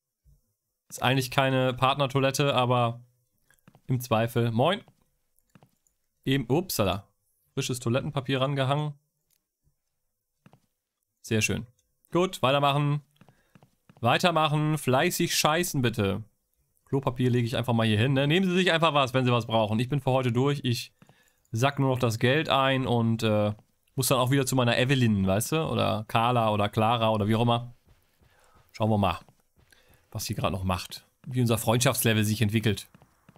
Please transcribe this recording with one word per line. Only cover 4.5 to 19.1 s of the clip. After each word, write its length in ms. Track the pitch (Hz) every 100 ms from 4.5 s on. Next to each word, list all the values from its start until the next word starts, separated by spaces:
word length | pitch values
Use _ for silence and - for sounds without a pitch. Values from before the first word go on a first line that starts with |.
Moin. 320 | 110 147 208 - _ _ _ _ _ _ - - _ _ _ _ _ -
Eben, 200 | 135 117
upsala. 600 | 139 185 - 98 92 - _ _ _ _ -
Frisches 240 | 131 123
Toilettenpapier 600 | 120 123 156 147 123 135
rangehangen. 540 | 135 139 131 143 151 143 _ _ _ _ _ _ _ _ _ _ _ _ _ _ - _ _ _ _ _ _ _
Sehr 180 | - 110
schön. 240 | 104 98 - _ _ _ _
Gut, 320 | 165 185 185
weitermachen. 580 | 127 143 143 139 147 147 - _ _ _ _ _ _ _ _ -
Weitermachen. 800 | 113 160 180 160 156 151 151 156
Fleißig 580 | - 127 175 - 170 -
scheißen, 460 | 156 160 180 147
bitte. 420 | 120 110 98 98 107 _ _ _ _ _ -
Klopapier 440 | 139 139 131 123
lege 180 | 120 117
ich 100 | 117
einfach 160 | 120
mal 140 | 117 113
hier 100 | 104
hin, 160 | 127
ne? 140 | 135 143
Nehmen 200 | 165 190
Sie 80 | 180
sich 160 | 180
einfach 220 | 165 165
was, 200 | 143 131